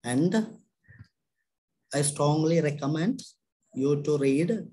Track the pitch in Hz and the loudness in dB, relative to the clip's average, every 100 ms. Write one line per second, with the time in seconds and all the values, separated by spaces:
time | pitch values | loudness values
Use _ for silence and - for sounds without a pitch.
0 | 123 127 175 220 214 - _ _ _ - | 0 2 2 2 -2 -10 _ _ _ -20
1 | - _ _ _ _ _ _ _ _ 143 | -20 _ _ _ _ _ _ _ _ -2
2 | 143 - 147 156 156 165 147 143 139 156 | -2 0 0 2 2 2 0 -2 -4 -2
3 | 185 277 - _ _ _ _ - 139 147 | -2 -4 -10 _ _ _ _ -2 0 0
4 | 147 147 135 139 175 226 170 | 0 0 2 2 0 -2 -6